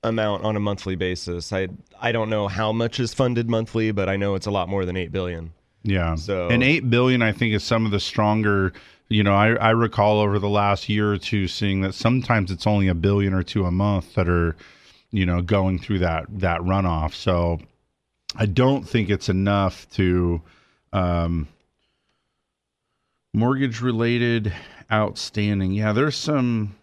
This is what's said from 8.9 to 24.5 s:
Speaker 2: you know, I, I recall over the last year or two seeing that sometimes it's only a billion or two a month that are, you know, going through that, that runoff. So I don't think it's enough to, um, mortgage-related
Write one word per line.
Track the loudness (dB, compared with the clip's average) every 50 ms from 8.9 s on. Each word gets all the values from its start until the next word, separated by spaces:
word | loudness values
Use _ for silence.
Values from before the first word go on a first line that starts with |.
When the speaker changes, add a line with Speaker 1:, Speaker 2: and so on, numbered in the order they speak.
| -20 _ _ _
Speaker 2:
you | 0 2 4
know, | 4 4
I, | 4 4 4 2
I | 4 4 4
recall | 4 4 2 0 2 2 2 4 4 4
over | 2 2 0 0
the | 0 0
last | 0 2 2 2 0 0 -2 -2
year | -2 0 0 0 0
or | -2
two | -2 -2 -2 -2 -2 -2
seeing | -4 -2 -2 0 0 0
that | 0 -2 -4
sometimes | 0 0 2 2 2 2 2 2 2 2 -2
it's | -4 -2 0 2
only | 2 4 4 2
a | 2
billion | 2 2 2 2 2 2 2 0
or | -2 -2
two | -2 -2 -2 -2
a | 0
month | 0 0 0 0 0 -2 -4 -4 -2
that | -2 0 2
are, | 2 2 2 0 -2 -6 -12 -20 -20 -20 _ -20 -20 _ _ _
you | -2 0 0
know, | 2 0 0
going | 0 2 2 2 2 2 0 -2
through | -2 -2 -2 0
that, | 0 0 -2 -2 -4 -6 -8 -4
that | -2 -2 -2 0
runoff. | 0 0 0 0 2 0 0 0 -2 -4 -6
So | -6 -2 -2 0 0 0 0 -2 -4 -8 -14 _ _ _ _ _ _ _ _ _ _ _ _ -6
I | -4 -2
don't | 0 2 2 4 4 2 0 -2 -2
think | -2 -2 0 2
it's | 0 -2 0 -2
enough | 0 2 2 2 2 2 2 0 -2 -4 -18 _
to, | -2 0 2 2 4 2 2 2 0 -2 -4 -10 _ _ _ _ _ _ _ _ -2
um, | -2 0 0 0 0 0 0 -2 -2 -4 -6 _ _ _ _ _ _ _ _ _ _ _ _ _ _ _ _ _ _ _ _ _ _ _ _ _ _ _ _ _ _ _ _ _ _ _ _ _
mortgage-related | 0 2 2 2 2 0 -2 -2 -2 -2 -2 0 0 2 2 2 2 2 2 0 0 0 -4